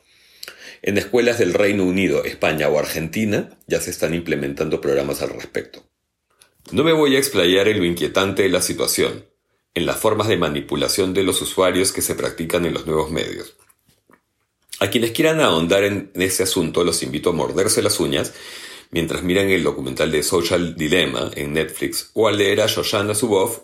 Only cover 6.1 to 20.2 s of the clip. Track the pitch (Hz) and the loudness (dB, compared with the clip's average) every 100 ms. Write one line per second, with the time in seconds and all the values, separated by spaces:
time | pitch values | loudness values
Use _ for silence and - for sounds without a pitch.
6.1 | _ _ _ _ _ - 117 160 160 143 | _ _ _ _ _ -4 0 4 4 4
7.1 | 131 - 98 87 95 104 104 87 85 73 | 4 2 2 4 4 4 2 0 0 0
8.1 | 95 98 101 98 85 - - 60 - 64 | 0 0 2 2 2 0 -2 -2 0 0
9.1 | - - _ _ _ _ 90 73 - 110 | -2 -16 _ _ _ _ -4 -2 0 0
10.1 | 107 104 90 80 71 - 71 67 - 92 | 0 0 2 0 -2 -4 -2 0 0 0
11.1 | 95 92 85 76 - 92 90 95 90 - | 2 0 0 -2 0 2 2 0 -2 -4
12.1 | 82 67 - 80 87 85 - 82 78 76 | -2 -4 -4 -2 0 0 -4 -2 -2 0
13.1 | 80 - 50 - _ _ _ _ _ _ | -4 -6 -8 -14 _ _ _ _ _ _
14.1 | _ _ _ _ _ _ - 98 117 113 | _ _ _ _ _ _ -4 -2 0 -2
15.1 | - 160 160 120 82 85 98 101 101 - | 2 2 4 2 2 2 2 2 -2 -6
16.1 | 90 95 - 95 95 82 - 87 - 65 | -2 -2 0 0 0 0 0 0 0 -4
17.1 | 73 - 76 64 78 107 120 104 - 73 | -2 0 0 0 0 0 2 0 0 0
18.1 | 69 - - - - - - - 82 80 | 0 -4 -10 -18 -18 -18 -20 -6 -2 -2
19.1 | - 87 95 98 90 73 71 65 - 80 | -2 0 2 2 2 0 -2 -6 -2 0
20.1 | 76 | 0